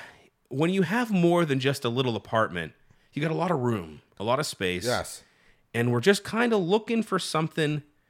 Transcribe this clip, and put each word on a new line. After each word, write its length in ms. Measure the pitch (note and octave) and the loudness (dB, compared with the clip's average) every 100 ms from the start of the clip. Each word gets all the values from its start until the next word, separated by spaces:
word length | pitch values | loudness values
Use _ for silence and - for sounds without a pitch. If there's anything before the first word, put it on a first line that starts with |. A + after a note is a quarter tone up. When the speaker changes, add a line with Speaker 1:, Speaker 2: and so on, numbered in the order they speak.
| - - _ _ - | -20 -20 _ _ -8
Speaker 1:
when 200 | C3+ E3 | -2 0
you 140 | G3 | 2
have 280 | E3+ A#3 A3+ | 2 0 0
more 340 | F#3 E3+ F3 D#3+ | 4 4 4 2
than 140 | C3+ | 2
just 240 | C3 C3+ A#2+ | 0 0 -2
a 40 | |
little 260 | B2 B2+ G#2+ | 0 0 -2
apartment, 580 | - A2+ G#2+ F2 D#2+ - _ _ _ | 0 0 2 0 -6 -10 _ _ _
you 80 | D3 | -6
got 100 | D#3 | -4
a 40 | D#3+ | -2
lot 160 | F3+ | 0
of 80 | D3+ | 0
room, 420 | B2 G#2+ E2 D2 _ - | 0 -2 -4 -14 _ -8
a 40 | |
lot 160 | G#2+ C3 | -2 0
of 60 | - | -2
space. 400 | - F#2 F2+ A2+ | -2 -2 -2 -2
Speaker 2:
Yes. 380 | G#2+ - - - _ _ _ _ | -2 -4 -12 -20 _ _ _ _
Speaker 1:
And 180 | A#2 A#2+ | -2 0
we're 80 | A#2+ | 2
just 220 | D3+ G3+ | 4 2
kinda 320 | - A3 A#3+ G#3+ | 0 -2 0 2
looking 460 | E3+ G#3+ G#3+ A3+ | 2 0 0 -2
for 160 | G#3+ F#3 | 0 -2
something 640 | - D#3+ D#3+ - D3+ D3 - _ | -2 -2 -2 0 -2 -2 -8 _